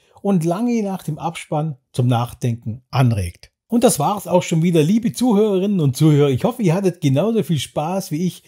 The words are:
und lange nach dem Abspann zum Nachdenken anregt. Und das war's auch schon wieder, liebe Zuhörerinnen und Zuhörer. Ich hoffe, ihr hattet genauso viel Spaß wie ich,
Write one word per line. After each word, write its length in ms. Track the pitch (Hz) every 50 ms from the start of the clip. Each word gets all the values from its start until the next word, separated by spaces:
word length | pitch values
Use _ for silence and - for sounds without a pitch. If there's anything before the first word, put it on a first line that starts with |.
| _ _ _ _
und 240 | - 202 202 180 156
lange 360 | 165 170 185 240 247 240 226 208
nach 200 | 196 190 180 -
dem 140 | - 151 -
Abspann 600 | - 156 165 - - - 170 151 151 160 143 - _ _
zum 160 | - - 123 123
Nachdenken 760 | 127 117 120 117 - - - 123 117 117 - 120 107 123 - _
anregt. 600 | - 120 135 123 113 101 92 85 - _ - - _ _ _ _
Und 160 | - 240 247
das 160 | 240 - -
war's 280 | 143 165 202 202 - 175
auch 160 | 170 180 170
schon 200 | - 175 165 160
wieder, 180 | 180 170 165
liebe 300 | 147 156 208 233 220 220
Zuhörerinnen 680 | 143 - 233 254 220 196 214 220 196 185 185 208 208 185
und 160 | 156 139 123 -
Zuhörer. 320 | 151 160 151 143 147 143
Ich 160 | 135 120 -
hoffe, 160 | 196 247 -
ihr 120 | 233 175 156
hattet 280 | 190 202 185 170 -
genauso 420 | - 143 131 139 170 220 233 220 -
viel 160 | - 175 139
Spaß 520 | - - - - 147 160 185 196 185 -
wie 140 | 151 147 180
ich, 180 | 180 - - -